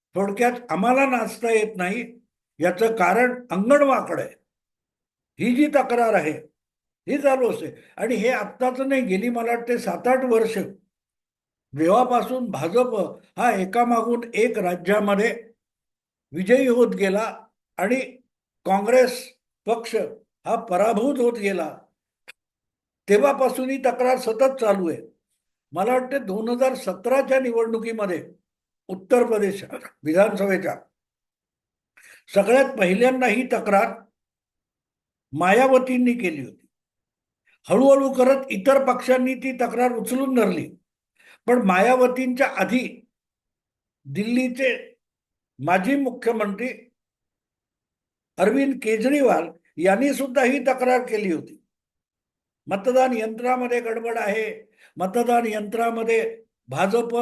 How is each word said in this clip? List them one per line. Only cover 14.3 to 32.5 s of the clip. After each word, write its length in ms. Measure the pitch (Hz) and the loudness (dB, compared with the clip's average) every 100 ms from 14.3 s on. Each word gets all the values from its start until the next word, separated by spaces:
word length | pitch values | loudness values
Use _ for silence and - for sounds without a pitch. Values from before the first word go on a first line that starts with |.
एक 240 | 196 226 208 | -2 0 0
राज्यामध्ये 880 | 180 180 165 208 202 202 226 - - _ _ _ _ _ _ _ _ | -4 -2 0 0 2 0 0 -4 -14 _ _ _ _ _ _ _ _
विजयी 360 | 160 190 262 262 | -4 2 4 4
होत 280 | 240 220 185 | 2 2 2
गेला 500 | 196 196 220 - - _ _ - | 0 0 -2 -8 -18 _ _ -4
आणि 220 | 196 262 - - _ _ _ _ 185 | -2 -2 -6 -16 _ _ _ _ -2
काँग्रेस 680 | 196 208 254 247 - - _ _ _ 208 | -2 4 4 4 0 -14 _ _ _ -4
पक्ष 300 | 226 - 220 170 - _ _ 165 | -4 -2 -4 -6 -12 _ _ -6
हा 100 | 233 | -6
पराभूत 640 | - 180 214 208 262 254 | -2 0 2 0 0 0
होत 200 | 240 233 | 0 0
गेला, 380 | 202 180 156 - _ _ _ _ - - _ _ _ _ _ _ - | -2 -4 -6 -10 _ _ _ _ -20 -20 _ _ _ _ _ _ 2
तेव्हापासून 600 | 208 277 269 262 - 254 | 4 4 2 0 0 -4
ही 80 | 269 | -2
तक्रार 400 | 254 247 247 254 | -2 0 0 0
सतत 440 | 220 220 262 262 | -2 0 0 2
चालू 280 | 220 196 170 | 0 0 -2
आहे. 120 | 147 - _ _ _ _ _ _ | -6 -12 _ _ _ _ _ _
मला 220 | 160 220 | -4 0
वाटते 260 | 254 254 277 | 0 -2 -6
दोन 300 | 202 202 220 | -6 -6 -4
हजार 240 | 240 262 | -2 -2
सतराच्या 640 | - 196 185 240 262 254 262 | -2 -6 -6 0 0 2 0
निवडणुकीमध्ये 920 | 254 226 226 226 226 220 202 156 - - _ _ _ _ - | 0 -2 -2 -4 -6 -6 -4 -6 -10 -20 _ _ _ _ -14
उत्तर 380 | 185 - 247 233 | -12 0 2 2
प्रदेश 400 | 214 196 - - - - _ | 0 -2 -4 -10 -16 -16 _
विधानसभेच्या 760 | 147 170 208 196 196 180 151 - - _ _ _ _ _ _ _ _ _ _ _ - - - | 0 2 2 2 -2 -2 -4 -8 -14 _ _ _ _ _ _ _ _ _ _ _ -20 -20 -4
सगळ्यात 440 | 196 196 | 0 4